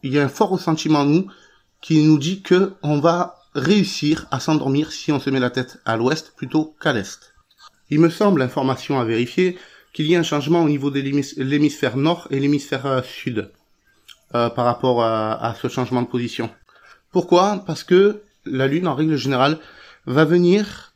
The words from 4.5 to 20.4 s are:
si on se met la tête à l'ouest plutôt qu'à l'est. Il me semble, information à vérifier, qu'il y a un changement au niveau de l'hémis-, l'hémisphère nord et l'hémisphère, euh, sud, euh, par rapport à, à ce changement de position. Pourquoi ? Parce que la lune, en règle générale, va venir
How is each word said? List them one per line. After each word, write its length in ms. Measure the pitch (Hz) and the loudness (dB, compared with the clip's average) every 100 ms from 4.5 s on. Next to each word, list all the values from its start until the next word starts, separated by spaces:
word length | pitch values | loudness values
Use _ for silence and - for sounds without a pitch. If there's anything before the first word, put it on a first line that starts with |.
| 156 135 135 151 | -2 0 -2 -2
si 200 | - - | -6 -2
on 80 | 143 | -2
se 120 | 139 | 0
met 80 | 135 | 0
la 100 | 123 | 0
tête 300 | 127 127 - - | -2 -6 -8 -4
à 120 | 113 | 0
l'ouest 360 | 120 156 - _ | 0 0 -6 _
plutôt 400 | 131 156 156 _ | -4 -2 -2 _
qu'à 140 | 165 | -2
l'est. 400 | 127 95 - _ _ _ _ - _ _ | -2 -6 -14 _ _ _ _ -20 _ _
Il 120 | 147 | 2
me 100 | 165 | 2
semble, 320 | 165 208 175 | 4 2 2
information 560 | 127 147 135 127 - 139 | 0 -2 -2 -4 -4 -4
à 40 | |
vérifier, 540 | 113 113 123 - 185 180 - - _ | -2 -2 -2 0 -2 -2 -16 -20 _
qu'il 120 | - 156 | -8 0
y 100 | 175 | 0
a 40 | |
un 40 | |
changement 380 | 165 147 135 170 | 0 -2 0 2
au 80 | 160 | 2
niveau 220 | 147 139 | 0 -2
de 80 | 139 | -4
l'hémis-, 340 | 139 143 139 - | -2 -2 -4 -6
l'hémisphère 600 | 131 147 147 143 131 120 | -2 2 0 0 -4 0
nord 300 | 147 170 - | 0 0 -4
et 100 | 135 | -2
l'hémisphère, 460 | 139 147 - 135 135 | 0 0 -2 -6 -2
euh, 160 | 131 | -2
sud, 500 | - - - 113 98 _ _ _ _ _ _ - _ 120 | -4 -10 -6 -6 -8 _ _ _ _ _ _ -20 _ -2
euh, 140 | 117 | -2
par 160 | - 123 | 0 -2
rapport 360 | 117 131 120 | 0 0 2
à, 420 | 113 113 110 110 | 0 0 -2 -4
à 120 | 113 117 | -6 -6
ce 140 | 123 | -6
changement 340 | - 120 127 | -4 -4 -2
de 40 | 120 | -4
position. 440 | 123 120 - 117 - _ _ _ - _ | -4 -6 -8 -10 -10 _ _ _ -20 _
Pourquoi ? 520 | 185 175 175 190 196 - | -4 2 4 4 0 -6
Parce 180 | 160 | -10
que 380 | - 180 202 214 - _ - | 2 4 4 2 -12 _ -8
la 220 | 131 135 | -2 0
lune, 200 | 151 180 | 0 -2
en 60 | |
règle 220 | 135 156 147 | -2 0 0
générale, 420 | 123 131 135 160 - - - - - | 0 2 2 0 -8 -20 -20 -18 -4
va 180 | 131 | 2
venir 680 | 156 175 | 4 4